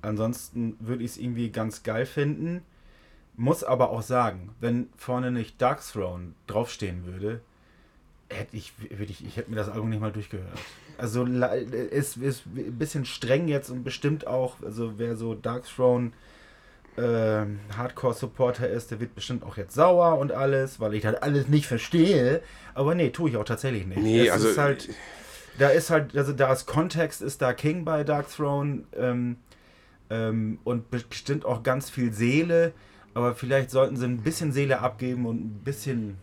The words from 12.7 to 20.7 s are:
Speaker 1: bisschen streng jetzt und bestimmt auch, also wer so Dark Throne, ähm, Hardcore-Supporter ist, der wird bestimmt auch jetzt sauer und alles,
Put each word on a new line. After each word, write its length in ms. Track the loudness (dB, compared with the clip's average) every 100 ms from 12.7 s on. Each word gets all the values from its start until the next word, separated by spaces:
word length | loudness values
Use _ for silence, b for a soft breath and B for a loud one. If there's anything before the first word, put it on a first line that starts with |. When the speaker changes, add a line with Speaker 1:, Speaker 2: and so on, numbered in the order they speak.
| -4
Speaker 1:
bisschen 280 | -4 -4 -6
streng 420 | -6 2 2 2
jetzt 220 | -2 -2
und 120 | -8
bestimmt 440 | -6 -2 0 0 -2
auch, 300 | -2 -2 -4
also 320 | -10 -6 -6 -4
wer 180 | -4 -4
so 180 | -4
Dark 300 | -4 -4 -6
Throne, 460 | -8 2 4 4 0 B B B B B B B B -4
ähm, 640 | 0 2 2 2 0 -6 -8 -6
Hardcore-Supporter 920 | -6 -2 -2 -2 -6 2 2 2 -2
ist, 220 | -2 -4
der 80 | -8
wird 160 | -8
bestimmt 300 | -8 -6 -6
auch 120 | -6 -10
jetzt 160 | -6
sauer 460 | 4 8 8 8 6
und 140 | 2
alles, 480 | 0 2 2 0